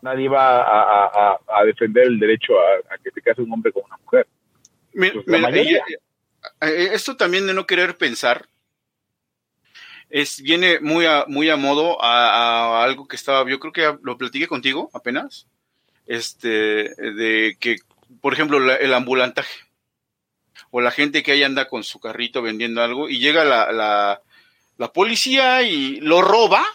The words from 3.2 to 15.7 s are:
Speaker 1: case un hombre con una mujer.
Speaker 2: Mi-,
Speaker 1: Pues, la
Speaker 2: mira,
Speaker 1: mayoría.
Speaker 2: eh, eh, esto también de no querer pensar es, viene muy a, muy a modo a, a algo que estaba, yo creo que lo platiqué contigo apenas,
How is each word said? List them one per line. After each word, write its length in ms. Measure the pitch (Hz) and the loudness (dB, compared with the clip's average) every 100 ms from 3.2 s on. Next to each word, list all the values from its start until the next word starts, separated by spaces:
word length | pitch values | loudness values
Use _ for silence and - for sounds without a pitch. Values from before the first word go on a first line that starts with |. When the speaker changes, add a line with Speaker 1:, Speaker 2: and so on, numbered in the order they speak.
Speaker 1:
case 180 | - 113 | -2 -2
un 100 | 117 | -4
hombre 180 | 113 110 | -2 -2
con 120 | 101 - | -4 -10
una 100 | - | -16
mujer. 280 | - 508 - _ _ _ _ _ _ | -2 0 0 _ _ _ _ _ _
Speaker 2:
Mi-, 160 | - 185 | -2 -2
Speaker 1:
Pues, 140 | 110 98 | -2 0
la 80 | 165 | 0
Speaker 2:
mira, 120 | 165 | 2
Speaker 1:
mayoría. 280 | 160 294 320 | 0 2 0
Speaker 2:
eh, 180 | - - _ _ _ _ - _ | -2 -14 _ _ _ _ -20 _
eh, 260 | 151 160 180 | -4 0 -2
esto 240 | 208 - 262 | -2 -6 -4
también 300 | 185 180 196 | -2 0 -2
de 80 | |
no 120 | 190 185 | -4 -2
querer 300 | 175 180 175 | 0 0 -2
pensar 500 | 151 113 127 120 - _ _ _ _ _ _ _ _ _ _ _ _ - - - _ | -4 -2 0 -2 -4 _ _ _ _ _ _ _ _ _ _ _ _ -20 -20 -20 _
es, 320 | - 147 - | -4 -4 -6
viene 380 | 135 165 180 170 | -2 0 2 0
muy 260 | 151 160 165 | 0 0 2
a, 180 | 151 143 | 2 0
muy 220 | 143 160 | -2 0
a 60 | 151 | 0
modo 460 | 139 143 160 170 | 0 0 0 0
a, 800 | 117 120 120 110 117 117 117 113 | 0 2 2 2 2 0 0 0
a 40 | |
algo 220 | 120 131 135 | 0 -2 -10
que 80 | 123 | -14
estaba, 320 | - 135 127 | -2 -2 0
yo 120 | 131 | -4
creo 120 | 156 | -8
que 240 | 156 156 147 | -2 -2 -2
lo 160 | 135 120 | -10 -8
platiqué 300 | 127 139 165 | -8 -6 -6
contigo 420 | 139 127 135 - | -4 -4 -4 -8
apenas, 540 | 127 - 131 269 - _ _ _ | -10 -6 -6 -8 -18 _ _ _